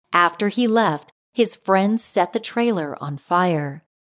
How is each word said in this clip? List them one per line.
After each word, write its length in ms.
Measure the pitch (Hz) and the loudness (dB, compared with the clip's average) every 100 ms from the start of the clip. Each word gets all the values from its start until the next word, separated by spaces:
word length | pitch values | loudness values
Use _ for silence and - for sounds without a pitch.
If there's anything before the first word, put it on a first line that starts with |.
| _ | _
After 360 | 175 175 170 208 | 2 2 2 -4
he 180 | 196 240 | 0 0
left, 440 | 220 214 147 - _ _ | 2 2 0 -6 _ _
his 220 | - 220 - | -2 -2 -2
friends 480 | - 190 196 226 | 0 2 2 0
set 280 | - - 180 | -2 0 0
the 80 | 226 | -2
trailer 560 | 220 - 233 208 151 135 | -6 -4 -2 -2 -4 -8
on 160 | 143 143 | -10 -10
fire. 680 | - 175 180 160 147 143 _ _ | -2 0 2 0 -4 -8 _ _